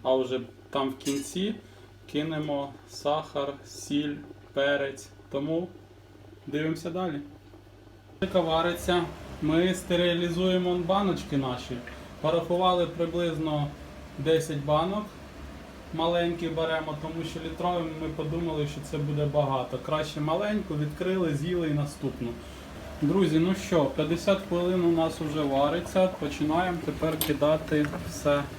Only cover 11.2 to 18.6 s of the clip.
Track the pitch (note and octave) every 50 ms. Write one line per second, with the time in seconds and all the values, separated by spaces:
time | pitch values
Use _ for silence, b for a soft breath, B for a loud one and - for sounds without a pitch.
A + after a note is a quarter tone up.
11.2 | - - D3 C#3 C3+ C3 B2 B2 - - B2+ A#2+ - - - - - - - -
12.2 | - D3+ E3 E3+ E3 E3+ F3 F3 F#3 F#3 F3+ F3+ F3 D3+ - - E3+ E3 E3 F3
13.2 | F3 E3+ D#3+ D3+ D#3+ D#3 D3+ D3 C#3+ C#3+ - - - - - - - - - -
14.2 | C#3 D#3 D#3+ D#3+ D#3 - D#3 C#3+ C#3 D3 D3+ D3+ E3 F#3 G3 G#3+ G#3+ - - -
15.2 | - - - - - - - - - - - - - - - D#3 E3 F3 F3 F3
16.2 | E3+ E3+ E3+ - F3 D#3+ D3+ D#3+ D#3+ E3 D#3+ D#3+ D#3 D#3 D3+ D3 D#3 D#3+ E3 E3
17.2 | D#3 - - E3 D#3+ D#3+ D#3+ - F3+ F3+ F3+ F3 D#3+ D#3+ D3+ D#3 D#3+ D3 C#3+ -
18.2 | D#3 D3+ D#3+ E3+ E3+ E3 D#3 D3+